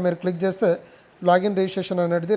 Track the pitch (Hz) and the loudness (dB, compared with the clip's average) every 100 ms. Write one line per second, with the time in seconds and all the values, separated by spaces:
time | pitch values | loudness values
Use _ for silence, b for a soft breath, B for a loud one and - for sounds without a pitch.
0 | 180 170 180 170 190 185 196 175 B B | 0 -2 -4 -2 -2 0 0 0 B B
1 | B _ 175 185 202 190 190 190 180 180 | B _ 2 4 2 0 -2 -4 -4 -2
2 | 175 170 165 | 0 -2 0